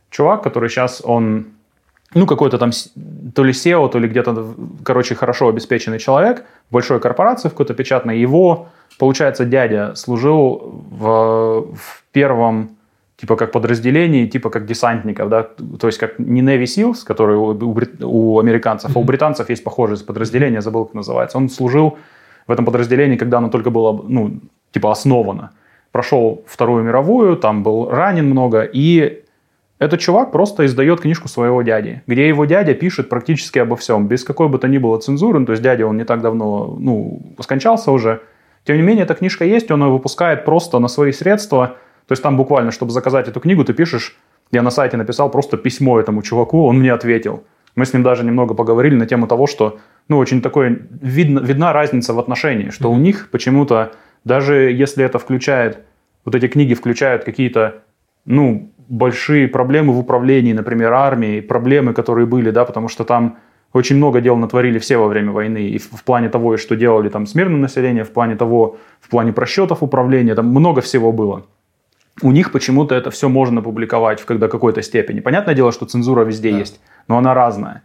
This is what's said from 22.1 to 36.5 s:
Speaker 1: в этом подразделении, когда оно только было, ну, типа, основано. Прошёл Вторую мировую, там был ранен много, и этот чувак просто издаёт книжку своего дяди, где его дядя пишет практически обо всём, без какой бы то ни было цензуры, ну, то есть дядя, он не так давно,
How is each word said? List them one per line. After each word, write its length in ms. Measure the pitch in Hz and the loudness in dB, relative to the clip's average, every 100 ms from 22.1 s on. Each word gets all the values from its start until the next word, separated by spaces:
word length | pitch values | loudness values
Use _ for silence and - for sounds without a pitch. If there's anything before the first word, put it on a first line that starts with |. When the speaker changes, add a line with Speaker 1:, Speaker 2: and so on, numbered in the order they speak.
| _ _ _ - | _ _ _ -4
Speaker 1:
в 60 | |
этом 120 | 120 | -2
подразделении, 520 | 117 120 120 127 143 120 | 0 0 0 2 2 0
когда 220 | 120 120 | 0 0
оно 100 | 117 | 0
только 220 | 123 120 | -2 -2
было, 340 | 117 110 107 104 | 0 0 -2 -4
ну, 320 | 123 104 - - _ _ | -2 -2 -6 -16 _ _
типа, 220 | - 104 | -2 -2
основано. 580 | 110 139 123 101 95 - _ _ _ _ | 0 2 2 0 -6 -12 _ _ _ _
Прошёл 520 | 117 - 135 113 110 - | -6 0 2 0 -2 -10
Вторую 380 | - 120 117 | -2 0 0
мировую, 520 | 113 123 156 247 202 165 | 0 0 2 4 2 2
там 260 | 110 104 | 0 0
был 260 | 104 110 120 | 0 -2 -2
ранен 360 | 123 196 175 143 | 0 0 0 2
много, 380 | 131 123 110 110 | 2 2 0 0
и 480 | 127 156 170 151 - _ _ _ _ _ - | 0 4 4 2 -4 _ _ _ _ _ -4
этот 220 | 156 170 | -2 0
чувак 300 | 175 196 262 | 2 2 2
просто 320 | 151 202 185 139 | 0 0 2 0
издаёт 340 | 127 143 170 | 2 2 2
книжку 280 | 151 165 - | 0 -4 -6
своего 340 | - 120 123 | -2 0 0
дяди, 400 | 117 110 104 113 - | 0 -2 -4 -10 -4
где 220 | 120 151 | 2 2
его 160 | 147 | 2
дядя 300 | 147 180 165 | 2 2 2
пишет 340 | 123 175 - 127 | 0 -2 -4 -4
практически 500 | 120 - 151 - 131 | -4 -2 -4 -2 -2
обо 180 | 117 120 | 0 -2
всём, 300 | - 107 104 | -2 0 0
без 160 | 131 | -2
какой 240 | - 147 156 | -4 0 0
бы 100 | 131 | 0
то 100 | 131 | 0
ни 100 | 139 | 0
было 200 | 120 113 | 0 -2
цензуры, 400 | 135 143 220 160 | -2 0 2 2
ну, 80 | 117 | 0
то 60 | |
есть 100 | 110 | 0
дядя, 240 | 127 120 110 | 2 2 0
он 100 | 107 | -2
не 80 | |
так 160 | 113 117 | -2 -2
давно, 560 | 113 113 107 | -2 -2 -2